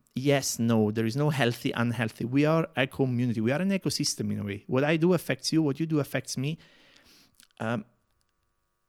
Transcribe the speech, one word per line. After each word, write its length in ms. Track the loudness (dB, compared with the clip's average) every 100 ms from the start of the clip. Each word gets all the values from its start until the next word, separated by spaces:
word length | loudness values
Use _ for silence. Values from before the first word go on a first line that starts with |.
| -10
yes, 440 | -4 2 2 0 0
no. 320 | 2 4 2
There 140 | 2
is 120 | 0 0
no 120 | 0
healthy, 420 | 2 0 0 -2
unhealthy. 520 | 0 0 0 -4 -4
We 220 | -2 2 4
are 200 | 2 0 0
a 100 | -2
community. 540 | 0 0 0 0 0
We 100 | 0
are 80 | 0
an 100 | 0
ecosystem 640 | -2 -2 -2 -2 -4 -4
in 60 | -4
a 60 |
way. 200 | -4 -8 -2
What 160 | 0
I 120 | 2 2
do 160 | 4
affects 400 | 2 0 -4 0
you. 80 | 0
What 160 | 0 -2
you 60 | -2
do 120 | 0
affects 380 | 0 -4 -6 -6
me. 180 | -4 -6 -12 _ _ _ _ _ _ _ _ -8
Um, 240 | -4 -4 -6 _ _ _ _ _ _ _ _ _